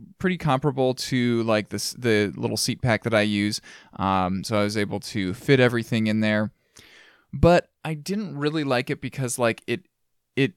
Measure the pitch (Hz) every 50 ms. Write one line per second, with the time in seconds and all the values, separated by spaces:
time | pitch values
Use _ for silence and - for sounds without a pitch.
0 | - - - - - 185 185 165 - 156 135 135 151 151 127 135 131 127 127 -
1 | - - 135 127 120 120 120 117 113 113 110 107 104 - - 104 - - - -
2 | 120 120 110 104 104 98 - - 117 117 113 110 - - 117 - - 123 110 104
3 | - 117 113 107 104 107 104 101 101 104 107 - - - - - - _ - -
4 | 92 95 95 95 92 90 95 95 85 - 113 104 104 104 104 110 101 98 101 101
5 | - - - 110 95 90 92 - - - 139 127 127 123 123 117 113 - 123 113
6 | 110 110 107 110 110 107 107 107 107 104 - _ _ _ _ - - - - -
7 | - - _ _ _ _ - 139 156 165 175 170 - _ _ _ - 156 160 151
8 | 147 - 190 208 220 165 139 143 143 151 151 160 147 139 131 120 127 - 143 -
9 | - 127 - - 135 120 - - 123 117 110 - - - 120 95 - _ _ _
10 | _ _ _ _ _ _ _ 131 139 - -